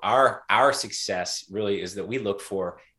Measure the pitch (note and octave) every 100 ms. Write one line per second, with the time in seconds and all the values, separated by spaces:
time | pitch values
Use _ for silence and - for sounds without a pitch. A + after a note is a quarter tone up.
0 | G2+ B2+ C3 - - G#2+ C#3 C3+ G#2+ -
1 | - F2+ F2 - - G2 G2+ G2 F2+ G2
2 | F#2+ B2+ G2+ G2+ - G2 F2 - _